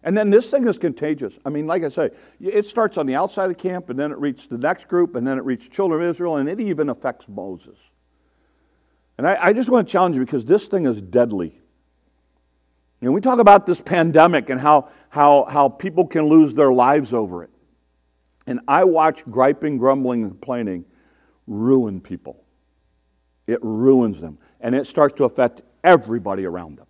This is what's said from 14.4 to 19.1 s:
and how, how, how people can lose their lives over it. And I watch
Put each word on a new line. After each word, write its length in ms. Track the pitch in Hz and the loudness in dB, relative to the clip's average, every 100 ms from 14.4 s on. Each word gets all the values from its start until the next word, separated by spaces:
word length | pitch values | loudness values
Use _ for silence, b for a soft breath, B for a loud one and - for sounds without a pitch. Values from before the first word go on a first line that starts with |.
| 110 | -2
and 100 | 131 | -2
how, 300 | 147 151 131 b b | 4 2 2 b b
how, 380 | 147 147 143 131 | 2 4 4 2
how 240 | 143 139 | 2 0
people 360 | - 185 165 170 | 0 -8 -4 -2
can 200 | 165 151 | 0 4
lose 280 | 160 151 | 6 4
their 200 | 120 143 | 4 2
lives 400 | 127 123 147 123 | 4 4 2 0
over 280 | 120 104 90 | -4 -4 -8
it. 80 | 82 _ _ _ _ _ _ _ _ _ - | -16 _ _ _ _ _ _ _ _ _ -10
And 140 | 123 - | -10 0
I 160 | 147 | 2
watch 400 | 185 160 160 | 4 4 0